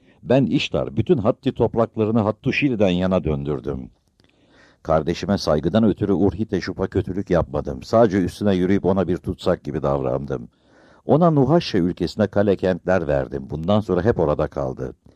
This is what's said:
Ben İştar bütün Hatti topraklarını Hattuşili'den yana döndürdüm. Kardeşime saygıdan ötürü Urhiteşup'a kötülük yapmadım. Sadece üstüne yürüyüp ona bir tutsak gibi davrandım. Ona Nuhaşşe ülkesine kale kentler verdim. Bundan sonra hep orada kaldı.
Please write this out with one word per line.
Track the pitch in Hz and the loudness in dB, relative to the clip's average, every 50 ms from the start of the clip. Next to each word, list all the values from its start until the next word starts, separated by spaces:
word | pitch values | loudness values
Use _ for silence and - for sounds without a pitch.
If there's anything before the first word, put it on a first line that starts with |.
| _ _ _ _ | _ _ _ _
Ben | - 78 120 139 131 | -2 2 2 2 2
İştar | - 120 160 - - - 78 65 64 67 | 2 0 -2 -2 -2 -4 -4 -4 -4 -4
bütün | - 113 - 180 123 | -4 0 0 0 2
Hatti | 95 117 - _ - 135 | 2 0 -2 _ -2 -4
topraklarını | 120 - 120 101 - 113 113 110 - 113 107 104 107 120 | -2 0 -2 0 2 0 -2 -2 0 -2 0 0 2 2
Hattuşili'den | 101 107 104 _ - 131 - - 135 139 123 101 107 92 | 2 0 -2 _ -4 -4 -2 0 0 0 2 2 2 2
yana | 87 90 92 92 95 92 69 | 2 2 0 0 0 0 0
döndürdüm. | 78 76 69 71 71 73 64 60 69 69 65 62 53 _ _ _ _ _ _ _ _ _ _ _ _ _ - - _ _ _ | 0 -2 -2 -2 -4 -6 -6 -6 -8 -8 -8 -10 -14 _ _ _ _ _ _ _ _ _ _ _ _ _ -20 -20 _ _ _
Kardeşime | - - 80 80 73 80 85 - 90 85 101 90 | -2 0 0 2 2 0 -4 -4 -2 -2 -2 0
saygıdan | - - 76 78 73 85 82 113 113 | 0 0 0 0 0 2 2 2 2
ötürü | 101 87 - 107 98 | 2 2 0 0 0
Urhiteşup'a | 98 80 101 95 - 98 110 - 101 87 - 98 85 - 95 | 0 2 2 0 0 -2 -6 -4 -4 -4 -4 -6 -4 -4 -4
kötülük | - - 98 90 - 90 98 98 - | -2 -2 -4 -4 -4 -6 -6 -2 0
yapmadım. | 87 82 - - - 76 73 76 67 62 | 0 0 0 0 -4 -6 -6 -6 -8 -10
Sadece | 58 - - - 120 101 87 101 | -6 0 4 4 4 4 4 0
üstüne | 90 98 - - 104 104 95 | 0 0 -2 -2 0 0 2
yürüyüp | 90 90 90 101 95 - | 2 2 2 0 2 2
ona | 87 95 98 90 87 | 2 2 2 0 -2
bir | 90 | -2
tutsak | 80 - 90 85 - - 95 87 80 - | -4 -4 -8 -8 -4 -2 -2 -2 -2 -4
gibi | 73 69 78 | -8 -6 -4
davrandım. | 67 71 69 69 65 64 64 67 69 69 67 62 60 - _ _ _ _ _ _ _ _ _ _ - | -2 -2 -2 0 -2 -2 -4 -4 -4 -6 -8 -8 -8 -14 _ _ _ _ _ _ _ _ _ _ 0
Ona | - 127 156 180 170 | 2 4 4 4 4
Nuhaşşe | 156 143 127 123 160 175 - - - 98 | 4 4 4 4 4 2 2 0 0 0
ülkesine | 85 90 82 - 90 80 - - 104 | 0 0 0 -2 -4 -4 0 -2 -2
kale | 98 - 101 104 104 95 | 0 2 2 2 2 2
kentler | - - 92 92 82 - 85 92 92 80 71 | 2 2 0 0 0 0 0 0 0 0 0
verdim. | 73 69 65 62 67 69 67 - | 0 -2 -2 -4 -6 -10 -8 -8
Bundan | 71 76 80 87 104 107 | -8 -6 0 0 0 0
sonra | 98 - 92 90 | 2 0 -2 0
hep | 87 113 - 87 | 2 0 2 2
orada | 82 73 73 67 78 | 2 0 0 0 -2
kaldı. | 73 - 73 67 65 64 - 65 62 60 _ _ - _ | -4 -4 -6 -6 -6 -6 -8 -10 -10 -12 _ _ -20 _